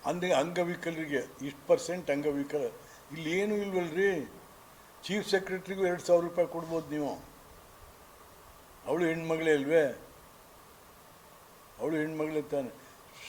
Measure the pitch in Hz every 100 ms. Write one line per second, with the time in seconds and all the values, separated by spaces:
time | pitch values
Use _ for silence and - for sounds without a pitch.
0 | - 175 180 147 156 175 175 175 170 165
1 | 156 143 120 - 139 139 - 170 - 180
2 | 170 143 151 143 139 151 123 - - -
3 | - 147 156 180 208 208 202 185 175 156
4 | 196 175 120 - - - - - - -
5 | - 202 - 190 190 185 180 190 185 175
6 | - 175 175 170 170 165 165 165 151 147
7 | 143 120 - - - - - - - -
8 | - - - - - - - - - 156
9 | 170 165 165 160 160 151 135 165 143 113
10 | - - - - - - - - - -
11 | - - - - - - - - 131 160
12 | 156 156 156 156 147 143 127 - - -
13 | - -